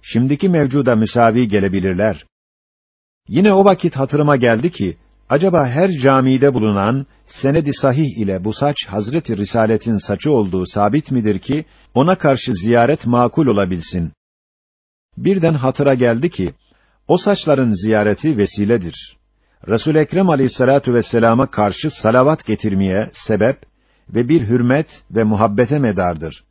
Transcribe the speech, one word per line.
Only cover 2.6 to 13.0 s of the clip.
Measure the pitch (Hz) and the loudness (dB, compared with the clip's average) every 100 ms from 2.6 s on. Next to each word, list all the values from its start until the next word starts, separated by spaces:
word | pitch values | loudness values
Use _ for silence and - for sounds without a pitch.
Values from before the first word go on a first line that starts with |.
| _ _ _ _ _ _ - | _ _ _ _ _ _ -4
Yine | 127 208 | 2 4
o | 190 | 4
vakit | 196 185 170 135 | 4 2 -2 -2
hatırıma | 135 147 147 139 | -2 0 2 2
geldi | 120 113 165 | 2 2 -2
ki, | - 98 78 _ _ _ | -4 -6 -6 _ _ _
acaba | 139 190 170 131 | 0 2 2 0
her | 131 190 | 0 0
camide | 160 135 135 131 131 139 | 2 2 2 2 4 2
bulunan | 127 110 101 101 135 139 _ _ | 2 0 0 0 -2 -6 _ _
senedi | - 139 156 143 | -4 0 0 -2
sahih | 135 139 127 151 95 | -2 0 0 -2 -2
ile | 101 95 | -4 -2
bu | 98 | -4
saç | - 143 143 - | -2 -4 -4 -6
Hazreti | 95 107 160 - 104 | -6 -4 -6 -4 -6
Risalet'in | 101 117 110 110 120 107 | -2 0 2 0 -2 -4
saçı | - 101 147 | -4 -4 0
olduğu | 135 101 92 90 | 0 0 -2 -4
sabit | 107 104 139 - | 0 0 0 -2
midir | 131 107 95 | -2 -2 -4
ki, | - 143 156 _ _ | -4 -6 -6 _ _
ona | 120 151 | 0 2
karşı | 185 156 131 - | 2 0 0 -2
ziyaret | 98 101 117 120 156 | -4 0 2 2 0